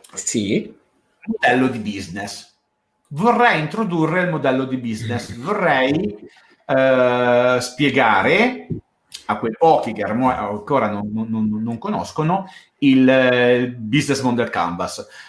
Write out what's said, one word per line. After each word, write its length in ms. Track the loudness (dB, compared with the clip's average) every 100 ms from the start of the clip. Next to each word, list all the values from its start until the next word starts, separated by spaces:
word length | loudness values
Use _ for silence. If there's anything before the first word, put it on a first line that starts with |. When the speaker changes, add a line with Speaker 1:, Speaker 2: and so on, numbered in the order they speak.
| -18
Speaker 1:
Sì. 600 | -10 -4 -2 0 -2 -4 -16 _ _ _ _
Speaker 2:
modello 440 | -10 0 2 2 0
di 100 | -2
business. 720 | -6 -8 -10 -10 -10 -12 -18 _ _ _ _ _ -14
Vorrei 520 | -2 2 4 4 2
introdurre 600 | -2 -4 -2 0 0 0
il 60 | -2
modello 340 | -2 0 0 -2
di 100 | -6
business, 580 | -6 -6 -6 -6 -8 -10
Speaker 1:
<laughs> 20 |
Speaker 2:
vorrei, 920 | -6 -2 0 2 2 0 -2 -8 -18 _ _ _ -2
eh, 920 | 2 4 4 4 2 2 4 4 2
spiegare 1040 | -2 -2 0 4 4 4 4 2 2 -2 -10 -12 _ _ _ -16 -6
a 120 | -4
quei 160 | -4 2
pochi 360 | 4 4 0
che 120 | -6
ormai 320 | -4 0 0 0
ancora 540 | -4 -6 -2 0 0
non, 180 | -4 -6
non, 160 | -6 -4
non, 320 | -2 -2 -2
non 160 | -4 -6
conoscono 680 | -6 -6 -6 -4 -2 -2 -6 -18 _ 0
il, 300 | 4 6 6
eh, 600 | 6 4 4 4 2 0
Business 520 | -6 -2 -2 0 -2
Model 300 | 0 -2 -2
Canvas. 560 | -2 -4 -4 -8 -8 -16 -18